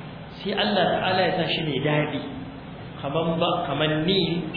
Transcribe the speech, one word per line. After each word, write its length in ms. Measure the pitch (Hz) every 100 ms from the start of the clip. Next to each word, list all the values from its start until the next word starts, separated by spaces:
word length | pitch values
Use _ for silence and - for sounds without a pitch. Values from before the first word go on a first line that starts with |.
| - - - -
sai 160 | 196
Allah 320 | - 208 196 160 -
ta'ala 220 | 175 190
ya 100 | 175 170
sa 80 | 160
shi 160 | 170
mai 180 | 156 127
daɗi, 400 | 147 151 147 135 - - - - - - - -
kaman 400 | 139 160 170 165
ba, 280 | 170 170 156
kaman 400 | 139 156 156 170
Nil, 360 | 190 160 170 -